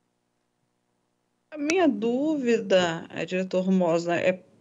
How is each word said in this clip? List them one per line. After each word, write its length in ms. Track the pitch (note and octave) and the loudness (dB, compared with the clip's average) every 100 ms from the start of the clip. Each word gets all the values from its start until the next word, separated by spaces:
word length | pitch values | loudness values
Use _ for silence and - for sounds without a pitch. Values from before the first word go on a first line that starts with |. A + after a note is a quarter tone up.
| _ _ _ _ _ _ _ _ _ _ _ _ _ _ _ | _ _ _ _ _ _ _ _ _ _ _ _ _ _ _
A 40 | D#4 | -6
minha 300 | D4 F4+ E4 | 0 2 2
dúvida, 1200 | G#3+ A3+ B3 D4+ D#4 A#3+ A3+ G3 F#3+ F3 E3 - | 2 0 0 0 0 2 0 2 2 2 -2 -8
eh, 160 | - E3 | -10 -6
diretor 440 | F#3 F#3 F3+ F#3 | -6 -4 -2 0
Mosna, 480 | F#3+ F3 E3+ E3+ E3+ | 2 2 0 0 0
é, 240 | - F#3 - _ | 0 -2 -8 _